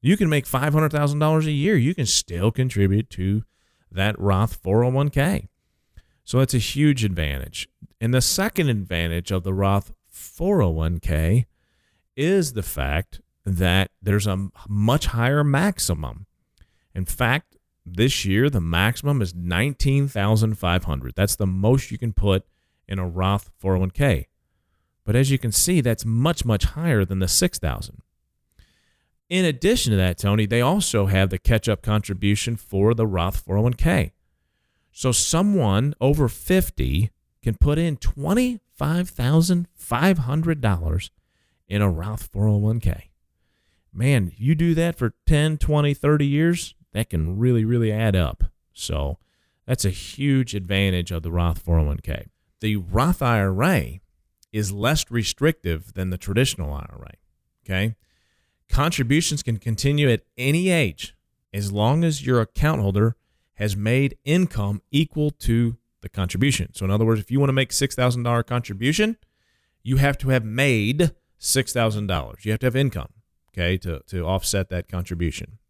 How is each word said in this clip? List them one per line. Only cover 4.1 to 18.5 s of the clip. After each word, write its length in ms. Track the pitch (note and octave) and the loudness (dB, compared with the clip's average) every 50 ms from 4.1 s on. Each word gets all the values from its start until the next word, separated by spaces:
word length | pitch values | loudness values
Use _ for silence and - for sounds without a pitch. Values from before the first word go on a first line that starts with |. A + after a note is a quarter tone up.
| G#2 - | 0 0
Roth 360 | F#2+ G2+ G2 F#2 G#2+ A#2 - | 0 2 2 2 2 0 -2
four 280 | - _ F#2 G2 A2+ A#2+ | -6 _ 0 2 2 2
oh 60 | B2 | 2
one 200 | B2+ C3+ C#3+ D3 | 0 0 -2 0
K. 400 | - C#3 C#3 E3+ G3 - F#2+ - _ _ _ _ _ _ _ _ _ - _ _ _ _ _ | 0 0 0 0 0 -2 -6 -10 _ _ _ _ _ _ _ _ _ -20 _ _ _ _ _
So 160 | - - B2+ | -2 2 2
that's 140 | C3+ B2+ - | 2 2 2
a 60 | B2 | -2
huge 440 | G#2+ - - C#3 D3+ D3+ C#3+ B2+ A2 | -2 -2 -2 2 4 4 4 2 0
advantage. 680 | G#2 F#2 E2+ D#2+ D2 C#2 C2+ C2 - - - - _ _ _ - - _ _ A2+ | -2 0 -2 -4 -4 -4 -6 -8 -10 -12 -14 -14 _ _ _ -20 -20 _ _ -2
And 80 | A#2 B2 | 0 0
the 80 | B2+ | 2
second 480 | A#2+ - - - F#3+ A3 - - E3 C#3 | 2 0 0 -2 -2 -2 0 0 0 0
advantage 600 | A#2 G#2 F#2+ F2+ F2+ E2+ E2+ E2 E2 F2 F2 - | 0 -2 -4 -4 -4 -2 -2 -2 -2 -4 -4 -2
of 100 | G2+ F#2 | -4 -4
the 100 | F2 F#2+ | -2 -2
Roth 400 | F#2+ F#2+ G2 G2 G2 G2+ - - - _ _ | -2 0 2 2 2 0 -2 -4 -18 _ _
four 540 | _ - - - - - - E3 F#3+ G#3 F3+ | _ -20 -20 -20 -20 -8 -4 -2 0 2 2
oh 80 | A2 F2 | 2 2
one 300 | D#2+ D#2+ D#2+ D#2+ F2 E2+ | 0 0 -2 -2 -2 -2
K 480 | - - E2+ D2+ D#2+ E2 G2+ B2 A#2 _ _ _ _ _ _ _ _ _ _ _ _ _ _ | -2 -2 0 0 2 2 2 2 0 _ _ _ _ _ _ _ _ _ _ _ _ _ _
is 380 | - C#3+ E3+ F#3+ G3 E3+ C#3+ B2 | -4 -2 0 2 0 0 -2 -4
the 80 | A2 | -8
fact 580 | F#2 - - C#2+ C2+ C2+ C#2+ F2 G2 _ - - _ _ _ _ _ | -8 -6 -6 -4 -4 -2 -2 -4 -4 _ -12 -20 _ _ _ _ _
that 460 | G2 F#2+ E2+ F#2 F2+ F2 F#2+ F#2+ - _ _ | -4 -2 0 2 2 2 2 0 -2 _ _
there's 280 | - G2+ G2+ G#2 G2 | -2 0 0 0 0
a 60 | G#2 F#2+ | 0 -2
m-, 180 | F#2+ G2 F#2+ _ - - G2+ | -2 -4 -8 _ -16 -12 -6
much 380 | G#2 G#2 G#2 A2+ B2+ D#3 - | -2 0 2 2 2 2 0
higher 360 | - - A#2 A#2 B2 C#3 D3 D3 | -2 -2 0 0 0 2 2 2
maximum. 840 | D3 C#3 C#3 F3+ G#3 F#3+ - - - F2 D#2 D2+ A#1+ A1+ - G2+ _ _ _ _ _ _ _ - _ _ _ _ _ _ | 2 2 2 0 0 -2 -2 -2 -4 -2 -4 -4 -10 -10 -14 -18 _ _ _ _ _ _ _ -20 _ _ _ _ _ _
In 120 | G2 F#2 | -8 -6
fact, 520 | - - - B2 A#2 B2+ D3+ - _ _ _ _ _ _ _ _ | -6 -2 -2 0 0 0 -2 -4 _ _ _ _ _ _ _ _
this 400 | F2 F2 F2 A2 C#3 C#3 - - | -12 -2 0 0 0 0 -2 0
year, 240 | G2 F#2+ G#2 B2+ | 0 2 2 2
the 140 | D3 | 2